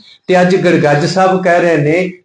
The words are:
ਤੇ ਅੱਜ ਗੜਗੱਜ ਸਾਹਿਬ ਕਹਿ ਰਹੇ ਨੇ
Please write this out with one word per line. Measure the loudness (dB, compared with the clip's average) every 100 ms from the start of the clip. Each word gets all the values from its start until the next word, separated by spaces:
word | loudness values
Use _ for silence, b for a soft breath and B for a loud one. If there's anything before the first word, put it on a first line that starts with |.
| B B -2
ਤੇ | 0
ਅੱਜ | 2 0
ਗੜਗੱਜ | 0 0 0 0 -2
ਸਾਹਿਬ | 0 0 0
ਕਹਿ | 0 0
ਰਹੇ | 0 0
ਨੇ | 0 -2 -4 -10